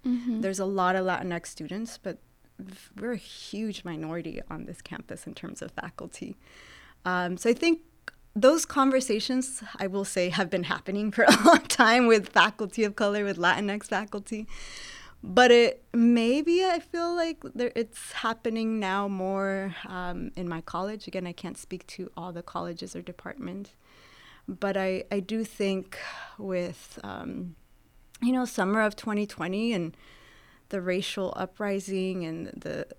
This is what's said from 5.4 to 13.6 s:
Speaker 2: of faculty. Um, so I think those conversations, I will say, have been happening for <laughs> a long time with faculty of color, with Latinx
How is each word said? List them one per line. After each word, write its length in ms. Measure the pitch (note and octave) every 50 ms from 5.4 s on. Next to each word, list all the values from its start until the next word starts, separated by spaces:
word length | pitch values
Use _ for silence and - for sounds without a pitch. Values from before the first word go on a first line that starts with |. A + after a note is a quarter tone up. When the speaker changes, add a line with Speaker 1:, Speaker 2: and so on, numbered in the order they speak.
| - - - -
Speaker 2:
of 80 | - -
faculty. 680 | - - - E3+ - - - - - - - - G3 - - - - - - - - - - - - _ -
Um, 320 | F#3 F3+ F3+ F3+ F3 F#3
so 120 | F3+ - A#3
I 40 | A#3+
think 260 | A#3+ E4+ E4+ E4 E4 - - _ _ _ - - - - - -
those 280 | G#3+ G#3 C4 D#4 E4 -
conversations, 960 | - - C#4+ C4+ C4+ C4 C4 C4 - G#3 G#3+ - - B3+ B3+ B3+ - - - G#3+ - - -
I 80 | G3+
will 180 | F#3+ F#3 G3+ G3
say, 240 | - - F#3+ F3+ F3+
have 220 | E3 F#3 F#3+ E3+
been 140 | - F#3 F3
happening 480 | - - - - - F#3+ G3+ G#3 A3
for 100 | - - A#3
<laughs> 40 | -
a 80 | G3+ G3+ G#3
long 160 | D#4 E4 - - -
time 400 | - - B3 A3 A#3 B3+ B3 A#3
with 200 | A3+ G#3 F#3+ -
faculty 520 | - - E3+ G#3+ - - A3 F#3 - -
of 140 | A3 G#3 G3+
color, 280 | - A3 G3+ G3+ G#3 G3+
with 120 | G3+ F#3+
Latinx 480 | F3 E3+ F3+ F3+ -